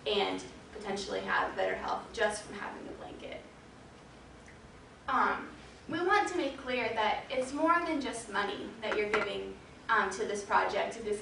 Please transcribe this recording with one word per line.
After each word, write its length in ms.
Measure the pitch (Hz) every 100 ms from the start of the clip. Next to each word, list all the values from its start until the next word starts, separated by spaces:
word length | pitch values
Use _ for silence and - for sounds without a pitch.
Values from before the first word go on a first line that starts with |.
| -
and 360 | 202 190 - - - -
potentially 480 | - 196 196 - 190
have 360 | 196 - - -
better 180 | 190
health 280 | - - - -
just 300 | - 214 -
from 140 | - 208
having 300 | - - -
a 40 |
blanket. 480 | - - - - - - - - - - - - - - - - - - - - - -
Um, 400 | 262 - - - - - - -
we 120 | 320
want 280 | 359 403 370
to 80 | 349
make 200 | 269 -
clear 340 | 254 254 226
that 300 | - 214 - -
it's 220 | 254 254
more 240 | 285 320 339 339
than 140 | 294
just 300 | 240 - -
money 360 | 202 202 202 208 -
that 140 | 214 208
you're 140 | 208
giving, 440 | 214 202 196 190 196 - - -
um, 220 | 214 196
to 140 | 202
this 180 | 196 202
project, 540 | - 190 180 - - 226
to 60 |
this 180 | 208 208